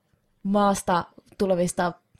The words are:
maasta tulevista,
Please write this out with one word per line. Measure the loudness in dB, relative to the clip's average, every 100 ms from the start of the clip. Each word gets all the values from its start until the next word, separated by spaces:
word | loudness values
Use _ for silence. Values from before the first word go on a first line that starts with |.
| _ _ _ _
maasta | -2 2 2 0 0 -2 -2 -14 _ -4
tulevista, | 0 0 0 -2 -4 -4 _